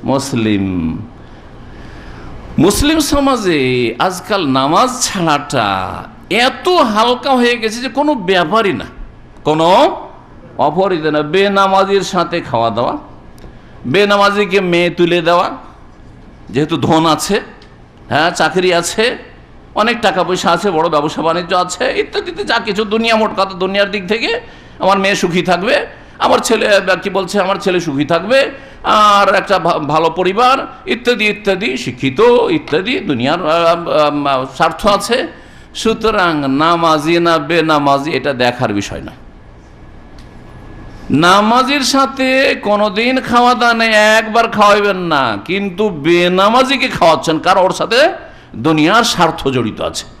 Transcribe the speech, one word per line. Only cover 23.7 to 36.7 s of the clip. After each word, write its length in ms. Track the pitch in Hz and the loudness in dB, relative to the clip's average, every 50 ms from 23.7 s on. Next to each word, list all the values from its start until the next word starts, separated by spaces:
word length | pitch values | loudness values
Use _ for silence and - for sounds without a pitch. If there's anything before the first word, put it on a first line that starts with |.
| 190 202 202 202 | 0 0 0 0
দিক 180 | 196 214 185 180 | -2 -6 -4 -2
থেকে 320 | 208 226 240 349 466 - - - - - - - - - | -4 -2 -2 -4 -4 -6 -8 -12 -20 -20 -20 -20 -10 -2
আমার 200 | - 185 196 196 | 0 2 2 2
মেয়ে 160 | 190 196 202 | 2 0 0
সুখী 280 | - - 175 160 180 170 | 0 0 0 0 0 0
থাকবে, 440 | 180 180 175 185 226 285 - 466 - - - - - - - | 0 0 0 0 0 0 -2 -2 -6 -14 -20 -20 -20 -8 -4
আমার 200 | - - - 240 | 0 0 2 0
ছেলে, 380 | 208 - 240 214 214 214 208 | 2 0 0 0 2 2 2
আহ, 200 | 196 190 190 185 175 - | 2 2 2 -2 0 -2
কি 80 | 202 | -4
বলছে, 300 | 180 196 190 175 - 202 | -4 -4 -4 -2 -2 -2
আমার 160 | 185 185 196 | 0 0 -2
ছেলে 240 | 196 - 196 180 180 | -2 0 0 0 0
সুখী 240 | 175 165 139 135 151 | -2 -2 -2 -2 0
থাকবে, 460 | 139 170 170 180 202 254 269 285 320 302 - - - - - - | 0 0 -2 0 2 2 2 2 0 -4 -12 -18 -20 -20 -10 -2
আর 500 | - 214 214 214 208 202 202 202 190 202 | 0 2 4 6 6 6 6 4 4 2
একটা 240 | 196 180 - 202 185 | 0 2 2 0 0
ভা-, 200 | 165 170 165 160 | 2 0 0 0
ভালো 320 | 151 135 147 156 165 165 | -2 0 0 2 2 0
পরিবার, 560 | 165 180 180 180 190 208 247 247 262 269 - - - - - | 0 0 -2 -2 0 2 2 2 2 2 -2 -8 -14 -16 -6
ইত্যাদি 400 | - 240 226 - 247 247 202 214 | -6 -6 -2 0 -2 0 0 0
ইত্যাদি, 500 | 208 202 208 - 196 190 180 202 240 - | -2 -2 -2 -2 -2 -2 0 -2 -4 -4
শিক্ষিত 460 | 247 - - - - - 135 131 127 226 240 240 247 226 - | -4 -6 -8 -8 -4 -4 -4 0 2 4 4 6 4 2 2
ইত্যাদি, 500 | 175 151 151 - 143 160 185 226 262 381 | 0 -2 -2 -2 -2 -2 -2 -2 -4 -4
দুনিয়ার, 460 | - 185 143 113 120 135 156 175 185 | -2 -4 -2 -2 0 -2 -2 -2 0
আহ, 420 | - 160 170 170 165 170 170 170 160 | 0 0 2 2 2 2 0 -2 -2
আহ, 560 | - 151 151 147 147 147 143 139 139 131 131 131 - | 0 2 2 2 0 -2 -2 0 0 -2 -2 -6 -2
স্বার্থ 320 | - 175 165 165 - - | 0 0 0 0 0 0
আছে। 400 | 208 202 196 202 - 233 262 262 320 - - - - - - - - - | 0 0 0 0 -2 -2 -2 -2 -6 -10 -18 -20 -20 -20 -20 -20 -18 -12
সুতরাং 760 | - - 220 - - 220 220 214 208 180 175 160 147 143 135 | -4 -2 -2 -2 0 -2 0 0 2 0 0 0 0 -2 0
নামাজি 680 | 135 139 156 165 | 0 2 2 2